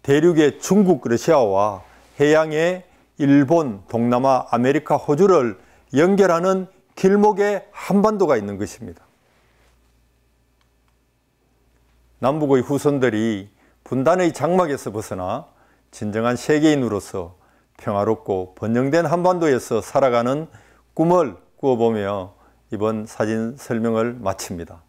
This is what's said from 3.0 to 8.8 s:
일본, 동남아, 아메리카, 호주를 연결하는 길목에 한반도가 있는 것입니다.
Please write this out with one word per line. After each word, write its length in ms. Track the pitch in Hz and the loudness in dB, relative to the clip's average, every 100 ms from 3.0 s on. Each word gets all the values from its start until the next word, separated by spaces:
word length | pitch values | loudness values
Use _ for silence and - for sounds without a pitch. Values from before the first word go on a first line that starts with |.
| _ - | _ -4
일본, 640 | 143 143 135 170 147 98 - | 4 4 4 2 0 -8 -8
동남아, 580 | 113 117 123 135 127 - | -2 0 0 2 0 0
아메리카, 460 | 120 123 147 - 143 | 0 0 0 -2 -4
호주를 600 | - 147 196 175 120 95 _ _ _ 131 | -2 2 4 4 2 -6 _ _ _ 0
연결하는 720 | 175 196 190 165 180 190 185 _ _ - | 2 4 2 2 0 -2 -6 _ _ -2
길목에 720 | 190 202 208 196 202 202 - | 2 4 2 2 -2 -2 -8
한반도가 640 | - - 196 214 214 170 123 | -18 -2 0 0 0 0 0
있는 200 | 101 98 | -2 -8
것입니다. 460 | 101 - | -10 -10